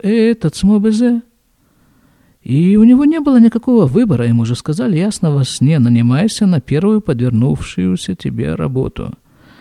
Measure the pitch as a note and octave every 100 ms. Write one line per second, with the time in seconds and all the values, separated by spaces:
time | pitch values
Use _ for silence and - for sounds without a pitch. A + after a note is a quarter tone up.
0 | F#3+ A3+ A3 A3+ D#3 - F#3+ G#3+ G#3+ G#3+
1 | B3 A#3+ - _ _ _ _ _ _ _
2 | _ _ _ _ - C3+ F3+ G#3 A3+ B3+
3 | D4 D#4+ D4 B3+ A#3 A3+ C4 A#3 D3 D3+
4 | A#3 A#2+ A#2+ A#2 A2+ B2 - D#3 B3 D#3+
5 | G3+ - E3 C#3+ C3 - C3 D#3+ A#2+ A#2+
6 | A#2 C3 G#3+ - G3+ E3 - C#3+ G3 G#3+
7 | G3+ A#2+ B2 A2+ C3 C#3+ - - F#3 F3
8 | - F3+ C3+ A#2 C#3+ E3 D3+ B2+ C3 -
9 | - - _ _ _ _